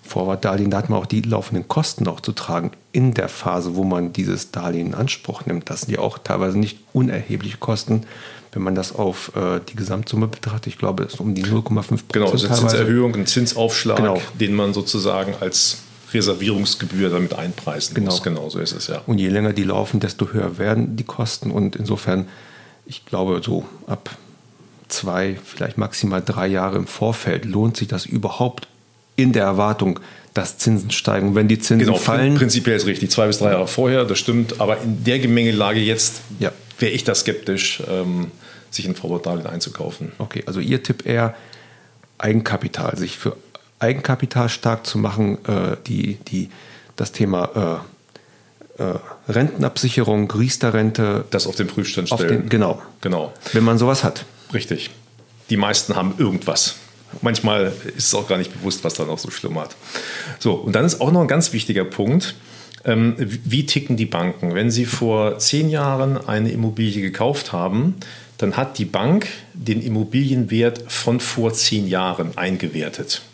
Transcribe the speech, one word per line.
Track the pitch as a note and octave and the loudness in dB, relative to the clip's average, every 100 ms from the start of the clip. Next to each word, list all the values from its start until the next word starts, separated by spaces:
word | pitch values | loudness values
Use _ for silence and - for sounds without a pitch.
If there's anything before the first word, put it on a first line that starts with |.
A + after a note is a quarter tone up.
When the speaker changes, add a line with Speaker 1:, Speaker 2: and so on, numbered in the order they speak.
Speaker 1:
Forward-Darlehen, | - - F#2 F#2+ G#2 F#2+ G2+ | -4 -4 -2 0 0 2 2
da | G2 | 0
hat | G#2 | 0
man | G2+ | -2
auch | F#2+ | 0
die | G#2+ | 0
laufenden | A2+ G#2+ - F#2 - | 2 0 0 -4 0
Kosten | - D#3 - G2 | 0 0 -2 -2
auch | E2 | -2
zu | - | -6
tragen | - - E2+ F2 - _ | -6 -4 -4 -4 -8 _
in | - B2+ | 2 2
der | A2+ - | 2 -2
Phase, | - F2+ F2+ F2 F2+ | -4 -2 -2 -2 0
wo | |
man | F#2+ F2+ F2 | 0 0 -2
dieses | E2+ F#2+ F2+ - | -2 -2 -2 -4
Darlehen | F#2 F2 F2 E2+ | -6 -4 -2 -4
in | - | -2
Anspruch | C3+ - - - - | -2 -4 -8 -8 -6
nimmt. | E2+ - | -6 -6
Das | - | -8
sind | - | -4
ja | G#2+ | -2
auch | A2 - | -2 -4
teilweise | - G2 F#2+ G2 | -4 0 0 0
nicht | G#2 - - | 0 -4 -4
unerhebliche | B2+ B2+ G2 A2 - G2+ - | 0 0 -2 -4 -6 -6 -6
Kosten, | - A2 - A2 - - - - - | -4 -2 0 -2 -2 -18 -18 -20 -10
wenn | - | -4
man | F#2 | 0
das | F#2 F#2 - | 0 -2 -2
auf, | G2 F2+ - G#2 | -2 -2 -6 -2
äh, | F#2 F2+ F2 | -2 -2 -4
die | A2 | -8
Gesamtsumme | G2 G#2 A2 A2 A2 | -4 -4 -2 0 0
betrachtet. | - A#2 A2 - | -2 -6 -6 -6
Ich | - | -4
glaube, | G2+ F#2+ | -2 -2
es | G2+ - | -4 -4
ist | |
um | G#2 F#2+ | -2 -2
die | |
null | F#2+ A2+ | 0 0
Komma | A2 G#2+ | 2 -2
fünf | - G#2+ - | 0 -4 0
Prozent | |
Speaker 2:
Genau, | G#2+ G2+ | 2 2
also | B2 G2+ | 2 2
Speaker 1:
teilweise. | A#2 A#2 | 2 4
Speaker 2:
Zinserhöhung, | A2+ A2 A#2+ B2 A2+ | 4 4 4 4 2
ein | F#2+ | 0
Zinsaufschlag, | - A#2+ A#2 A2+ - A2+ G#2 | 2 2 2 0 2 2 2
Speaker 1:
Genau. | G#2 F#2 - - | 2 0 -4 -2
Speaker 2:
den | G#2 G2+ | 0 2
man | G2+ | 2
sozusagen | G2+ G2 A2 G2 F#2+ G2 F#2+ | 0 -2 0 0 0 -2 -4
als | F#2 - - - - - - | -2 2 0 -2 -12 -20 -2
Reservierungsgebühr | A#2 G2+ F2+ G2 G2+ G2 - F2 F#2+ F#2+ | 0 2 0 0 0 0 -2 -2 0 0
damit | F2 F2+ - | 2 0 -2
einpreisen | E2+ - - D2+ - | -6 -6 -6 -4 -2
Speaker 1:
Genau. | - G2 | 0 0
Speaker 2:
muss. | F2+ | 0
Genau, | F2+ D#2+ D2+ | -2 -4 -4
so | F2 | -4
ist | E2 | -6
es, | - - | -6 -6
ja. | - - | -6 0
Speaker 1:
Und | G#2 | 2
je | F#2+ | 4
länger | G2+ G#2+ | 2 2
die | G#2 | 2
laufen, | F#2+ G2 G2+ - | 0 0 0 0
desto | G2 - F#2+ | -2 -2 -2
höher | A2 F#2 F2 | 0 -2 -2
werden | G#2 A2+ A#2 A2 | 0 2 0 -4
die | |
Kosten. | A#2 - A#2 - - | -6 -4 -4 -2 -2
Und | - G2+ - | 0 0 -2
insofern, | G#2 G#2 - F#2 F#2+ - - - - - - | -4 -2 0 0 -2 -12 -20 -20 -20 -20 -18
ich | - - | -18 -6
glaube, | F#2+ F#2+ F2 A2+ | -2 0 0 -2
so | F2 - - - | -4 -4 -16 -8
ab | A2+ - - - - - - - - - | -8 -8 -16 -20 -20 -20 -20 -20 -20 -6
zwei, | - F#2+ F2+ G2 F#2+ - | -4 -2 0 -2 -4 -12
vielleicht | - - A2 | -6 -4 -2
maximal | G#2 - G#2 F#2 F2+ | -4 0 0 0 -2
drei | - F#2 | -2 0
Jahre | F#2+ F#2+ G2 | 0 0 -2
im | F#2 | -6
Vorfeld | - F2 - - F2 G#2+ | -2 -2 0 -2 -2 -2
lohnt | G2+ A2 A2+ | 2 2 0
sich | G2+ | -4
das | - - | -4 -4
überhaupt | A2+ G2+ - B2 - - _ _ _ _ - | -2 -2 0 -2 -2 -16 _ _ _ _ 2
in | C3 | 4
der | A2+ | 6
Erwartung, | G2 F#2+ G#2 G#2 F#2+ F2 - - - | 4 4 2 2 0 0 -8 -20 -6
dass | - F2+ - | -4 -4 0
Zinsen | A#2 G#2+ G2 | 2 2 2
steigen. | - - G2+ G2+ G2+ | -2 0 2 4 4
Wenn | G#2+ | 4
die | A2 | 4
Zinsen | - A2+ G#2+ | 6 6 6
Speaker 2:
Genau, | F#2 | 4
prin-, | - | 4
Speaker 1:
fallen | A2+ C3+ | 4 6
Speaker 2:
prinzipiell | C#3+ B2+ A#2 A#2+ G#2+ | 6 4 4 2 2
ist | G2 | 2
richtig. | - F#2 | 0 2
Zwei | - G#2+ | 4 4
bis | G2+ | 4
drei | G#2 | 4
Jahre | F#2 F#2 | 4 2
vorher, | - B2+ C3 A#2 | 2 4 4 2
das | F#2+ | 0
stimmt. | - A#2+ A#2 - | 2 2 2 0
Aber | G#2 A2 | 0 2
in | A#2 G#2+ | 0 0
der | A#2 C3 | 2 2
Gemengelage | B2+ A#2+ A#2 G#2+ G2+ A2 | 4 4 4 4 2 2
jetzt | G#2+ A2 - - - G#2 | 2 2 0 -2 -12 -4
Speaker 1:
Ja. | F#2+ - - - | -4 -4 -20 -2
Speaker 2:
wäre | A2+ | 0
ich | E2+ | 0
da | - | 0
skeptisch, | G2 - - - G2 - - - | 0 0 -2 -2 -2 -2 -4 -4
ähm, | F#2 F2+ F2+ E2+ - - - - | -2 0 -2 -4 -8 -20 -20 -12
sich | - F#2 | -8 -6
ein | F2+ | -4
Forward-Darlehen | E2+ F2 F#2 F2 D#2+ | -4 -4 -2 -4 -4
einzukaufen. | E2+ - - D#2+ - - - | -6 -8 -6 -8 -6 -12 -8
Speaker 1:
Okay, | A2 - - | -8 -6 -6
also | F#2+ | -4
Ihr | - C3 | 0 0
Tipp | - B2 - | 0 -4 0
eher | A#2 A2+ - - - - - - _ _ _ | 2 2 -2 -20 -20 -20 -20 -20 _ _ _
Eigenkapital, | G#2+ A2+ A2+ G2+ - - E2+ - | 2 2 2 -2 -4 -4 -4 -4
sich | F2+ - | -6 -4
für | - - - - _ _ | -6 -6 -16 -20 _ _
Eigenkapital | A#2 C3+ - B2+ C3 B2+ A#2 | 0 0 0 0 0 2 0
stark | - A#2 A2+ - | 0 0 0 -2
zu | A2+ | 0
machen, | G#2 G2+ G#2 G2+ - | 0 2 0 0 0
äh, | G2 F#2 - - | 0 0 -4 -4
die, | - - G#2 - | -2 -2 -4 -4
die, | F#2 - - - - - - | -4 -4 -10 -20 -20 -20 -6
das | G#2+ | -6
Thema, | - G2+ F2+ F2 A2 F2 E2 - - _ - _ _ _ _ - - | 0 0 2 0 0 0 -2 -8 -20 _ -20 _ _ _ _ -20 -6
äh, | |
äh, | F#2 F2+ - - - | -4 -4 -8 -12 -2
Rentenabsicherung, | G#2+ D3 - C3 - B2+ B2+ A2+ G#2+ G#2 | 2 2 2 -2 0 0 2 2 2 2
Riester-Rente | G#2 B2+ - A#2+ A2 A2 A2 G#2+ G2+ - | 2 0 2 2 2 2 2 0 0 -2
Speaker 2:
Das | G2 - | -2 -2
auf | - | -2
den | F#2+ | -2
Prüfstand | - F#2+ - F2 | -2 -2 -2 -2
Speaker 1:
auf | F#2 | 0
Speaker 2:
stellen. | E2+ A#2 | 2 2
Speaker 1:
den, | - | 2
genau. | A#2 F#2+ E2 - - | 2 2 0 -8 -8
Speaker 2:
Genau. | F#2+ F2 D2+ - - | -2 -2 -4 -8 0
Speaker 1:
Wenn | A2+ | 4
man | A2+ A#2 | 6 6
sowas | A#2+ C3+ | 4 4
hat. | F#2 - - - - | 0 -2 -14 -20 -8
Speaker 2:
Richtig. | G#2+ - D#2 - - - - - - - | -6 -4 -6 -6 -14 -20 -20 -20 -20 -2
Die | G#2 | 0
meisten | G2+ A2 - G2 | 2 2 0 0
haben | F#2 F#2 | 0 2
irgendwas. | A2+ F#2 - E2 - - - - - - | 0 2 0 0 0 -4 -18 -20 -20 -2
Manchmal | A#2+ G#2+ G#2+ G#2+ F#2+ - - - | 0 2 2 2 0 -2 -10 -2
ist | - | 0
es | G2+ | 0
auch | - | 0
gar | F#2 | 0
nicht | F2+ | 0
bewusst, | - F#2+ - | -4 -4 -2
was | - | -4
da | - D#2 | -4 -4
noch | D#2 | -4
so | D2 | -8
schlummert. | - - D#2+ D2+ - - - - - - B2 | -8 -6 -6 -8 -14 -12 -10 -8 -10 -10 -2
So, | A#2 | 0
und | F2 G#2+ | 0 2
dann | G#2 E3 | 2 2
ist | E3 | 2
auch | C3+ | 4
noch | F3 | 4
ein | D3+ | 6
ganz | D3 E3 | 4 2
wichtiger | A2 - F#2+ F#2 | 0 0 0 0
Punkt, | - G#2 E3 - - - - - - - | 0 2 2 2 -10 -20 -20 -20 -6 0
ähm, | A2+ A#2 A#2 | 4 4 2
wie, | A2+ A#2 - | -4 -4 0
wie | B2+ D3 | 0 2
ticken | C#3+ C#3 A2+ | -2 0 0
die | A2 | 0
Banken? | E2+ F2+ - F2+ F2 | 0 -2 -2 -2 0
Wenn | A#2 | 2
Sie | A#2 A#2+ | 2 0
vor | - A#2 G#2+ G#2+ G#2+ | 0 2 2 2 2
zehn | - D3 D#3 | 0 2 2
Jahren | D3+ C#3+ C3+ C3+ C3+ - | 2 0 2 2 0 0
eine | G#2+ A#2 | 0 2
Immobilie | C3 A2+ G#2+ A2 G2+ | 2 0 0 0 0
gekauft | G2 - A#2 C#3 - | -4 0 0 0 -4
haben, | F2+ F2+ G#2 D#3+ F#3+ - - - - | -2 0 2 2 -2 -10 -18 -20 -2
dann | G2+ - | 0 0
hat | C3+ - | -2 -4
die | F#2 | -2
Bank | F#2+ A#2 G3 - - - | 0 2 2 0 -10 -16
den | F3 A2+ A2 | -8 -2 0
Immobilienwert | A#2+ A2 G#2+ C3 C#3 B2+ G#2+ A2 A#2 A#2+ - | 0 -2 0 0 2 2 2 2 2 0 -6
von | - - B2 | -2 0 0
vor | - - A2+ | 0 0 0
zehn | A2+ - G#2+ G2 | 2 0 2 0
Jahren | F#2 F#2 F2+ E2+ F2 | 0 0 -2 -4 -2
eingewertet. | F2+ F#2 E2+ D#2+ D2+ - E2 - - | -2 -2 -2 -4 -6 -8 -6 -8 -8